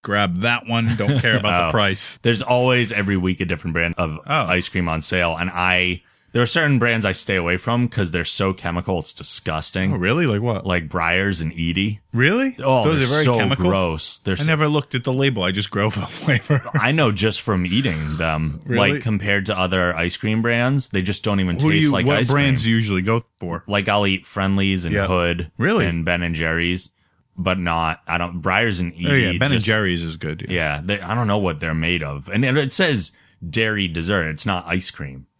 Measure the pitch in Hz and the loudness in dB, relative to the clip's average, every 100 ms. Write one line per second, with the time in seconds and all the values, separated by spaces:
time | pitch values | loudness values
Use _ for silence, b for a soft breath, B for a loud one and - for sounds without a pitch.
0 | - 101 98 87 117 120 110 117 113 113 | -2 0 2 0 0 0 0 0 0 0
1 | 104 139 120 107 104 87 82 110 101 95 | 2 2 4 2 4 2 4 4 2 2
2 | - - 120 113 123 123 127 123 110 104 | -4 -2 0 0 2 2 4 2 2 0
3 | 98 95 92 87 87 85 82 82 85 85 | 0 2 2 0 -2 -4 -2 0 0 0
4 | 82 76 - 151 92 90 - 92 85 80 | -2 -4 -4 -2 0 0 0 -2 -2 -2
5 | - 92 85 82 90 87 90 90 90 87 | -2 0 0 0 -4 0 2 2 0 -4
6 | b b b 120 120 170 147 131 120 113 | b b b 0 2 2 2 4 4 2
7 | 101 92 - 95 85 90 - 120 120 - | 0 -2 -2 0 0 0 0 0 0 0
8 | 87 87 85 - 95 92 87 87 87 90 | -2 -2 -4 -2 -2 -2 -4 -4 -2 -2
9 | - - - - - 78 - 95 95 98 | -4 -6 -6 -6 -4 -4 -4 -2 -2 0
10 | 92 151 151 104 120 98 95 90 78 90 | 0 2 2 0 -2 -2 0 -2 -2 -2
11 | 82 92 98 85 80 82 82 85 104 107 | 0 2 0 0 -4 -2 -2 0 -2 -4
12 | _ 117 143 233 269 254 135 131 143 156 | _ 0 2 2 -2 -2 0 2 4 2
13 | 127 151 139 120 120 135 180 95 90 80 | 2 2 2 2 2 2 2 2 0 -2
14 | - - 101 92 151 151 151 151 - 127 | -6 -6 -4 -2 0 2 2 0 -2 -4
15 | 131 127 139 110 92 95 - 98 107 101 | -2 2 2 2 0 0 -2 0 0 0
16 | 85 - - 127 - 143 - 147 117 156 | -6 -4 0 0 2 0 0 0 2 4
17 | 127 98 110 - - 92 90 107 131 78 | 2 2 0 0 -2 0 2 0 0 -2
18 | 76 76 82 78 78 76 - 117 98 143 | -4 -2 -2 0 -2 -4 -2 2 2 2
19 | 117 101 101 101 98 92 92 92 87 82 | 0 -2 0 -2 0 -2 0 2 2 0
20 | 87 - 107 110 117 117 123 139 - 95 | -2 -2 -2 0 0 0 2 0 -2 -2
21 | 92 98 107 98 92 87 156 156 151 95 | -2 -2 0 0 0 2 2 4 4 2
22 | 120 101 120 143 139 127 113 113 107 101 | 2 2 2 2 2 2 2 2 2 0
23 | 98 117 - - 87 85 - 104 101 104 | 0 -2 -2 -12 -8 -8 -2 -2 2 2
24 | 98 92 - 101 95 98 98 92 85 101 | 2 0 -4 -2 0 2 2 0 0 0
25 | 95 90 87 85 82 - 147 220 95 85 | 2 2 2 0 -4 -2 0 2 0 0
26 | 82 87 85 80 80 82 87 90 - _ | 0 0 -2 -2 -2 0 0 -2 -6 _
27 | _ _ _ - 90 92 87 82 82 80 | _ _ _ -4 -2 0 0 0 0 -4
28 | - 85 87 87 92 98 117 90 87 - | -4 -4 -4 -4 0 2 2 0 -4 -4
29 | 151 139 104 92 139 120 107 110 95 85 | 0 2 2 0 0 0 2 2 2 -2
30 | 82 80 80 78 - 90 78 73 87 101 | -4 -6 -8 -8 -4 -2 -2 -4 -4 -4
31 | 92 113 107 104 92 78 82 80 82 87 | -4 -2 0 0 0 -2 -4 -2 0 -2
32 | 71 71 71 101 131 139 135 - 175 117 | -4 -8 -4 -2 0 0 0 0 0 0
33 | - b b b 85 113 110 104 92 80 | -4 b b b -6 -2 0 0 -2 -2
34 | 85 101 80 76 101 90 85 92 - - | 0 0 0 -4 -2 -2 -2 -4 -4 -8
35 | 71 65 - | -12 -14 -20